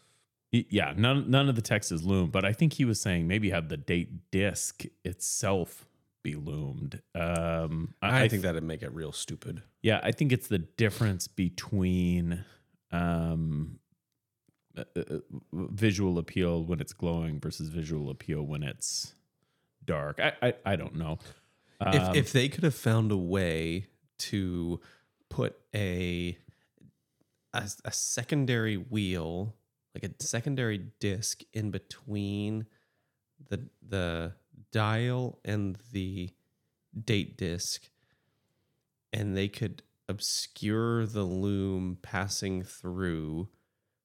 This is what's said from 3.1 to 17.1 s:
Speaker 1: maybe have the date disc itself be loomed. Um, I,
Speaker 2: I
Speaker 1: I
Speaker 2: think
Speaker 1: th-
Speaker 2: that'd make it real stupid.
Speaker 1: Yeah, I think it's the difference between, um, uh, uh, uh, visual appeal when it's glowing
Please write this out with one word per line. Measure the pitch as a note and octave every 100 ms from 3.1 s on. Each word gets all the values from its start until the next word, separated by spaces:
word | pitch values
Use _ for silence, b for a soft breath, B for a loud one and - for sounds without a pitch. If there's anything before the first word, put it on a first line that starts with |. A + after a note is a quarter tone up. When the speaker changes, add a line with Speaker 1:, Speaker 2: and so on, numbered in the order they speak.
| F2 E2
Speaker 1:
maybe | G2+ G#2
have | E2+ D#2
the | D#2
date | C#2+ F2 E2+ F2 -
disc | F#2+ G2 F2 - - - - F2+
itself | F#2+ - - G2+ F#2+ E2+ - - _ _ _
be | E2 D2
loomed. | D2 D2+ C#2+ C2 C#2 - - E2+
Um, | E2+ E2+ E2+ E2 E2 D#2+ E2 -
I, | G2
Speaker 2:
I | C3
Speaker 1:
I | C3
Speaker 2:
think |
Speaker 1:
th- | A2
Speaker 2:
that'd | F2+ E2
make | D#2+ D#2
it | C2+
real | D2 D2+
stupid. | - - D#2+ - E2 - _
Speaker 1:
Yeah, | A2 G#2+
I | -
think | - D3
it's | B2 -
the | G2+
difference | D#2+ - A2 - A2 F#2 -
between, | - F2+ - - G2+ F#2 F2+ F2 F2 E2+ E2+ B B _ _ _
um, | F2 E2+ E2+ E2 E2 D#2+ D2 D#2+ - _ _ _ _ _ _ _ _ _ -
uh, | - F2
uh, |
uh, | - D2+ - C#2 -
visual | D#2+ F2+ G2 A2 F#2+ G2 E2+
appeal | D#2 - F2 E2+ E2
when | E2+
it's | C#2+
glowing | - F2